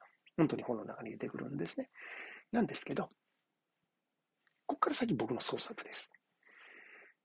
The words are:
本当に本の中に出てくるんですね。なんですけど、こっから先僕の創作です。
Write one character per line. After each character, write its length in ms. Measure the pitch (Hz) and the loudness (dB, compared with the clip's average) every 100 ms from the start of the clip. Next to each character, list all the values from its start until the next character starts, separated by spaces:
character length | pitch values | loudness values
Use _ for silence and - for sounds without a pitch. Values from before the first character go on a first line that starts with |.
| - _ _ - | -4 _ _ 4
本 120 | 156 | 6
当 60 | - | 4
に 80 | |
本 140 | - 113 | 2 0
の 80 | 104 | -2
中 180 | - | -6
に 80 | 110 | -8
出 60 | 113 | -4
て 120 | 123 | -4
く 80 | - | -2
る 120 | - | -4
ん 80 | 90 | -2
で 80 | - | -2
す 140 | - | -4
ね。 100 | 262 - - - - - - | -6 -10 -12 -12 -12 -14 0
な 100 | 233 | 2
ん 60 | 202 | 2
で 80 | - | 0
す 100 | - | -2
け 80 | |
ど、 160 | 139 - - _ _ _ _ _ _ _ _ _ _ _ _ _ _ - | -2 -2 -6 _ _ _ _ _ _ _ _ _ _ _ _ _ _ -6
こ 100 | 285 | 2
っ 40 | |
か 100 | - | 2
ら 60 | 294 | 4
先 180 | 247 | 4
僕 200 | 139 117 | 4 4
の 60 | 120 | 0
創 180 | - 123 | 0 0
作 260 | - - | -2 -4
で 80 | - | -8
す。 180 | - - _ _ _ - - - - - - - _ | -10 -12 _ _ _ -20 -20 -20 -20 -18 -20 -20 _